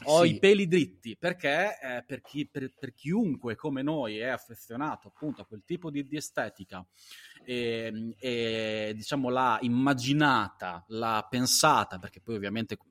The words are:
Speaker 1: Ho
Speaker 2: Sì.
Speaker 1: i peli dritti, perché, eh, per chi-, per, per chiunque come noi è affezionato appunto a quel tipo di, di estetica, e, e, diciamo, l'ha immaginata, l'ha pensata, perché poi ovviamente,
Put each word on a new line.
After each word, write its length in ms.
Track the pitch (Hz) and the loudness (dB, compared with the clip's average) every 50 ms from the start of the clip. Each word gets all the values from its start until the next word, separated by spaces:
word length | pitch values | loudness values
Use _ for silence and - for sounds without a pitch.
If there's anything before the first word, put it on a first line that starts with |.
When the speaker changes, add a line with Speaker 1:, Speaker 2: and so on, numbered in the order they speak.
| - | 2
Speaker 1:
Ho 180 | 143 151 165 175 | 6 6 8 8
Speaker 2:
Sì. 60 | 170 151 | 6 4
Speaker 1:
i 60 | 98 | 6
peli 280 | - 196 214 196 202 | 6 6 8 6 6
dritti, 480 | 165 175 180 139 - - - - 113 104 | 4 4 4 2 2 -4 -12 -12 -12 -8
perché, 600 | - - 180 180 180 - 143 143 165 190 208 - - | -4 -4 -4 -2 -2 0 0 0 0 0 -2 -4 -8
eh, 240 | 135 131 123 120 - | -8 -8 -8 -8 -8
per 160 | - 139 - | -10 -12 -12
chi-, 260 | - - - 147 143 | -12 -10 -8 -8 -6
per, 240 | - - 143 131 127 _ - | -6 -6 -8 -8 -10 _ -12
per 120 | - 123 - | -14 -14 -14
chiunque 640 | - - 147 180 226 240 180 131 - - 120 107 | -8 -4 -2 0 0 0 0 -2 -4 -6 -6 -6
come 280 | - - 156 139 131 135 | -6 -6 -6 -4 -4 -2
noi 340 | 147 160 151 127 110 107 | -2 -2 -2 -4 -4 -4
è 100 | 107 113 131 | -4 -4 -4
affezionato 800 | 127 113 - - 117 - - - 117 123 147 156 117 98 - 101 | -6 -6 -8 -14 -20 -20 -16 -12 -8 -6 -6 -6 -6 -8 -12 -20
appunto 320 | _ - 147 151 - - 98 | _ -10 -8 -8 -8 -8 -12
a 20 | |
quel 160 | - 113 104 - | -16 -18 -14 -10
tipo 280 | - 175 170 - 160 | -8 -8 -8 -8 -8
di, 160 | 143 143 143 | -8 -8 -8
di 100 | 131 143 | -6 -8
estetica, 680 | - - - - 147 123 107 - - 95 - 98 92 92 _ _ _ - - - - - - - - - | -8 -8 -6 -6 -6 -6 -6 -6 -12 -16 -14 -14 -14 -14 _ _ _ -20 -20 -20 -20 -20 -20 -20 -16 -10
e, 720 | 123 127 120 120 117 113 113 113 113 107 110 113 113 117 - | -8 -4 -4 -2 -2 -2 -4 -4 -6 -6 -8 -8 -10 -10 -8
e, 760 | 131 127 120 117 117 113 113 113 110 110 110 110 107 107 107 | -6 -4 -2 -2 -2 -2 -2 -2 -2 -2 -2 -4 -4 -4 -6
diciamo, 340 | 107 107 - 151 139 131 123 | -8 -8 -4 -4 -2 0 0
l'ha 300 | 127 131 131 123 110 110 | 0 2 2 2 2 2
immaginata, 1200 | 131 120 120 123 131 139 139 127 120 131 143 151 151 143 127 113 104 90 - - 98 92 87 85 - | 0 0 2 2 2 2 2 0 0 2 2 4 4 4 4 2 0 -2 -6 -8 -10 -8 -8 -10 -12
l'ha 380 | - 113 110 113 113 110 107 - - | -10 -6 -4 -2 0 0 -2 -2 -2
pensata, 680 | - 123 127 123 - - - 156 143 117 101 - 95 92 | -2 0 2 2 4 6 6 6 6 6 4 0 -4 -12
perché 200 | - - - - | -12 -14 -16 -14
poi 140 | - - 113 | -10 -8 -6
ovviamente, 420 | 104 98 101 104 117 110 - 107 - _ _ | -4 -4 -4 -4 -4 -4 -6 -8 -12 _ _